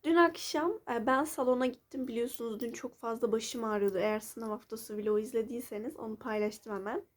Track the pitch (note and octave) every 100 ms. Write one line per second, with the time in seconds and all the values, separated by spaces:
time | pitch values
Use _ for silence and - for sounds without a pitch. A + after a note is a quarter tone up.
0 | C#4+ E4+ E4+ E4 - D#4 E4 A4 - A#3
1 | A3 C4 D4+ - B3+ B3 B3+ B3 _ C4+
2 | B3+ A3+ A#3+ - A#3 G#3+ A#3 - B3 -
3 | A3+ A3+ A#3 A3 A3+ A#3+ A3+ G#3 G3+ F#3+
4 | G#3 G#3+ G#3+ - A3+ G#3+ - A3 - G#3+
5 | G#3+ G#3+ G#3+ A#3 A3 A#3 B3 G#3 A3+ -
6 | A3 G#3+ B3 G#3+ G#3 G#3 - G3+ G3 C#4+
7 | -